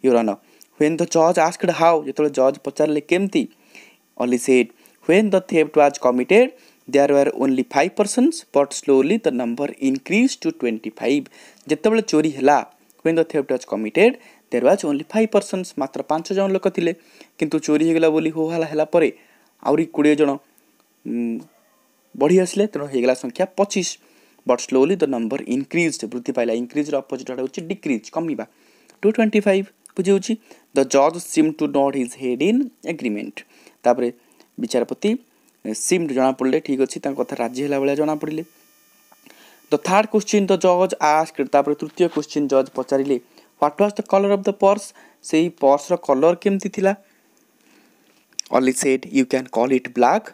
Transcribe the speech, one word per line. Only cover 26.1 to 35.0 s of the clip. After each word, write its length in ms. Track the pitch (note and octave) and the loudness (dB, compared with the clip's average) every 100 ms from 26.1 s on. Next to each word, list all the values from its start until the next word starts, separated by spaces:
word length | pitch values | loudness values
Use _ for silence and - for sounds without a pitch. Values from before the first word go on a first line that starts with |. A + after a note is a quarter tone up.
ବୃଦ୍ଧି 200 | A#2+ A#2+ | -8 -6
ପାଇଲା। 200 | B2+ A#2 | -4 -2
ଇନକ୍ରିଜ୍ର 420 | A2+ A#2+ C#3+ D3 C#3+ | -2 -4 -6 -4 -4
ଅପୋଜିଟ୍ 280 | C3+ B2+ C3 | -6 -12 -10
ୱାର୍ଡ 100 | B2+ | -8
ହେଉଛି 200 | B2+ - E3 | -8 -8 -10
ଡିକ୍ରିଜ୍, 400 | F#3+ D#3 A#2 - D#3+ | -8 -4 -6 -6 -8
କମିବା। 280 | E3 B2 G#2+ _ _ _ _ _ | -6 -6 -10 _ _ _ _ _
ଟୁ 60 | G3+ | -2
ଟ୍ୱେଣ୍ଟି 300 | A3 A3 G#3+ G3+ | 2 2 2 2
ଫାଇଭ୍ 200 | F#3+ G3 _ _ - | 0 -2 _ _ -6
ବୁଝି 140 | F#3 | 0
ହେଉଛି। 240 | G3 F#3+ A3 _ - _ C3+ | 0 0 -8 _ -20 _ -2
The 80 | C3 | 2
judge 220 | C#3 C#3+ E3 | 4 2 0
seemed 320 | - - D#3 D#3 | -6 0 0 0
to 60 | D3+ C#3+ | -2 0
nod 160 | C#3 C#3 | 0 -2
his 100 | A#2+ A#2+ | -6 -6
head 180 | C3 B2 E3 | -6 -2 0
in 60 | A#3+ C4+ _ - | 0 -2 _ -10
agreement। 420 | E3 B2+ G#2 - - - _ - _ | -6 -6 -6 -8 -14 -20 _ -20 _
ତାପରେ 240 | A#2+ A#2+ A#2+ A#2+ _ _ _ - | 0 2 0 -6 _ _ _ -10
ବିଚାରପତି 500 | A#2 B2+ A#2+ - | -4 -2 -2 -2